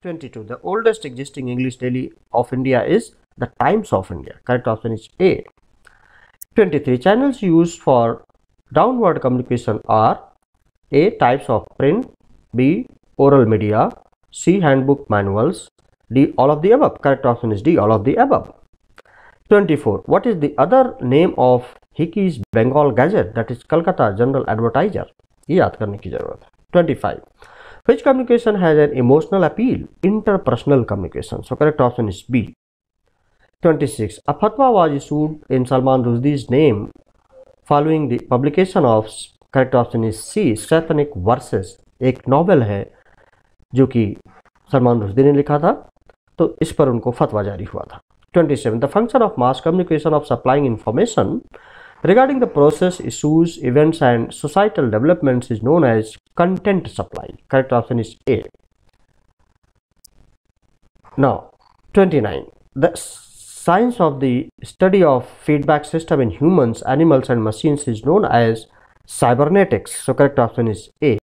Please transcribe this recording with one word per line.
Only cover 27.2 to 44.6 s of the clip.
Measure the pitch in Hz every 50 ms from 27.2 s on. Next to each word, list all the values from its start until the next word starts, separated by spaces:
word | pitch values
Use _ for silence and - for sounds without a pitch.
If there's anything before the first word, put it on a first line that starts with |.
| - _ _ _ - - - - - - - - _ -
which | 247 453 -
communication | 294 269 262 254 240 240 233 233 226 208
has | 202 180 165 156 151 147
an | 143 147 135
emotional | 127 120 135 156 156 - 196 196 180
appeal? | 151 - - 226 262 160 - - - - _ -
Interpersonal | 180 208 220 214 220 202 190 - 127 117 117 - 135 143 135 117
communication। | - 110 98 92 85 - - - - - - -
So | - 127
correct | - 147 156 151 -
option | 131 123 120 - 117 104
is | 92 - -
B। | - 120 - 185 - - _ _ _ _ _ _ _ _ _ _ _ _ _ _ _ _ _ _ _ _ _ -
Twenty-six, | 170 156 151 147 131 - - 110 98 - - _
a | - 147
fatwa | - - 214 214 262 277 262 233
was | 196 170 160
issued | 143 139 - - 147 147 151 156 156 151 - _
in | 135 131 127
Salman | 123 139 127 127 135 131 131 123
Rushdie's | 123 120 120 123 143 147 139 110 -
name | 120 135 160 147 107 104 107 107 _ _ _ _ _ _ _ _ _ - - _ _ _ _
following | _ 151 143 147 156 160 156 151 135
the | 123 -
publication | - - 123 123 139 156 147 - 185 185 - 196 151
of, | 123 113 110 107 - - - - - _ _ _ _ -
correct | 135 131 131 135
option | 123 120 - - 117 113
is | 110 107 -
C, | - - - 214 208 139 104
Satanic | 104 - - 160 160 160 - 165 147 143 143 -
Verses। | 98 87 104 120 135 - - - 104 95 - - _ _ _ _ _ 127
एक | 131 123 - - -
नॉवेल | 131 143 175 185 196 147 117
है | 104 101 98 - - _ _ _ _ _ _ _ _ _ _ _ _ _ _ _ _ -
जो | 123 135
कि | 131 131 120 113 98 98 - - - _ _ _ _ _ _